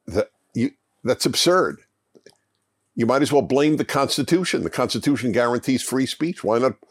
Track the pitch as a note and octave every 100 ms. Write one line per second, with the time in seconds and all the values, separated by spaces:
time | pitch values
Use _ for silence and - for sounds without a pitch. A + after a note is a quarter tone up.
0 | - F3+ - _ _ - G3 _ _ _
1 | A2+ A#2+ D#3 - E3+ F#3 C#3 - _ _
2 | _ _ - _ _ _ _ _ _ -
3 | A2+ C3+ D3 C#3+ G#2 C3+ D3+ D3 C#3+ C#3
4 | C#3 - B2+ F3 F3 - - - B2 A2+
5 | C#3 C3 B2 A#2+ A#2+ A#2+ - B2+ - C3
6 | C3 - E3 - G2+ A#2 B2+ - _